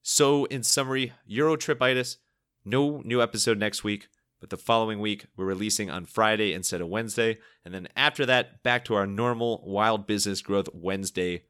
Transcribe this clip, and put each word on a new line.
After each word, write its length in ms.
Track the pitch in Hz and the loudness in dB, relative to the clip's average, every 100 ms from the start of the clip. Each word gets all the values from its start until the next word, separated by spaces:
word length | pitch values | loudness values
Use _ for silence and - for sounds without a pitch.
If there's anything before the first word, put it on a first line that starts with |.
So, 420 | - - 143 143 135 | 0 4 4 4 2
in 160 | 135 | -2
summary, 500 | 113 - 131 131 127 - - | 0 0 0 -2 -2 -8 -8
Euro 300 | 107 156 156 | 0 2 2
trip-itis, 640 | - 131 127 127 123 - _ _ _ _ | -2 0 2 2 -2 -8 _ _ _ _
no 360 | 98 123 143 147 113 | -2 0 2 -2 -2
new 160 | 123 | 2
episode 360 | 117 110 117 107 | 2 2 2 2
next 260 | 107 - | 0 -2
week, 240 | 104 104 - _ _ _ | -4 -4 -8 _ _ _
but 100 | 95 | -12
the 60 | - | -8
following 420 | - 113 110 104 | 2 2 2 -2
week 260 | 107 101 - - | -4 -4 -10 -6
we're 80 | 95 | -4
releasing 440 | 95 107 - 101 | -2 -2 -2 -4
on 140 | 80 | -8
Friday 480 | 85 - 107 107 104 | -6 0 2 2 0
instead 280 | 82 92 87 | -2 -4 -4
of 60 | 85 | -4
Wednesday. 500 | 104 113 110 117 110 - _ | -6 -4 0 0 -2 -10 _
And 80 | 87 | -14
then 140 | 92 90 - | -14 -8 0
after 280 | 147 151 127 | 0 2 2
that, 360 | 127 123 - | 2 2 -4
back 220 | 123 120 123 | 0 0 2
to 80 | |
our 120 | 107 98 | 0 0
normal 560 | 98 120 117 120 113 - | 0 -2 0 -2 -2 -4
Wild 400 | 98 107 110 101 | 0 2 2 0
Business 360 | 104 101 95 | -2 0 -4
Growth 260 | - 98 92 | 0 0 -2
Wednesday 720 | 87 87 98 98 - 90 87 | -6 -4 -4 -4 -2 -2 -4